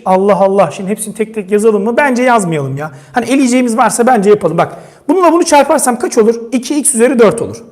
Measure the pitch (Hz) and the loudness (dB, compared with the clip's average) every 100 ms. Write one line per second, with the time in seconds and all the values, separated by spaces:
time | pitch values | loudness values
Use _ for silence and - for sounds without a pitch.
0 | - 185 196 185 196 196 170 - 190 214 | -2 0 2 2 2 2 0 -2 -8 -8
1 | 220 196 220 220 185 208 226 214 208 240 | -8 -8 -8 -8 -4 0 2 0 -2 0
2 | 285 240 254 233 180 160 139 135 151 - | 0 0 2 0 0 -4 -4 -8 -10 -14
3 | - - 233 269 254 254 254 220 226 - | -8 -6 -2 0 2 2 0 0 0 2
4 | 240 233 196 208 175 170 151 - - - | 2 2 4 2 2 -2 -4 -4 -20 -14
5 | - 349 349 330 349 294 269 302 247 233 | -4 2 2 2 2 2 2 0 0 -2
6 | 370 - 214 233 233 247 240 302 254 233 | -2 0 0 0 -4 -6 -4 -4 -2 0
7 | 247 262 220 120 95 107 - | 2 4 2 2 -6 -10 -18